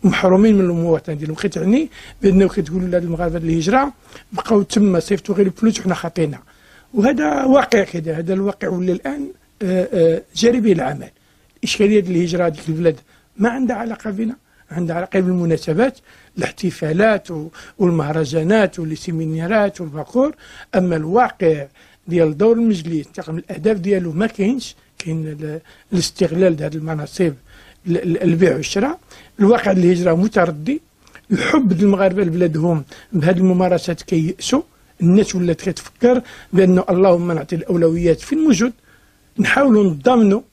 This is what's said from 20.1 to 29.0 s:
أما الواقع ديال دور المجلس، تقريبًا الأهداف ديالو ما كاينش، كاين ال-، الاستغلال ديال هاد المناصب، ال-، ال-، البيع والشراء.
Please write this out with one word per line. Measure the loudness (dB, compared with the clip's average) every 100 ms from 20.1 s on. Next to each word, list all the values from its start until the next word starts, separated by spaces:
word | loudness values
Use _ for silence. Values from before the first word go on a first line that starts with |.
| 0 0 -2 -20 -20 -4
أما | -2 0 -2
الواقع | 0 0 0 2 0 0 -4 _ _ _ -4
ديال | 0 2 2
دور | 2 4
المجلس، | 2 0 -2 -6 -8
تقريبًا | -14 -10 -10
الأهداف | -10 -4 -2 -2
ديالو | 0 -2 -2
ما | -2 -4
كاينش، | -2 -2 -2 -8 -18 _ _
كاين | -8 -6 -8
ال-، | -10 -12 -12 _ _ _
الاستغلال | -4 -4 0 -2 2 2 0
ديال |
هاد | -4
المناصب، | -6 -6 -8 -8 -2 -2 -2 _ -20 -20 _ -4
ال-، | -2
ال-، | -2 0
البيع | 0 4 2 2
والشراء. | -4 -2 -2 -4